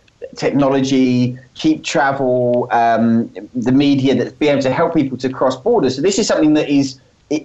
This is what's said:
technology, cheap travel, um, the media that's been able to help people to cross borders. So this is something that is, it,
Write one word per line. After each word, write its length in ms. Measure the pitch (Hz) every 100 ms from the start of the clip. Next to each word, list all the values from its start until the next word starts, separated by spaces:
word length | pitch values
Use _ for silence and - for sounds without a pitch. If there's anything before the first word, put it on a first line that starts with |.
| _ - - -
technology, 1000 | 131 131 135 135 131 131 127 123 123 123 -
cheap 300 | - 156 151
travel, 840 | - 165 139 135 131 127 123 123 120
um, 580 | 117 117 113 117 117 - 92 104
the 200 | 127 117
media 420 | 135 143 135 131 117
that's 160 | -
been 180 | - 151
able 120 | 139
to 100 | 131
help 220 | 131 170
people 240 | 160 131 127
to 100 | 131
cross 300 | - 135 -
borders. 400 | 226 226 131 135
So 40 |
this 160 | 180 220
is 100 | 214
something 260 | 170 156
that 160 | 151 143
is, 280 | 143 131 - _ _ -
it, 140 | 151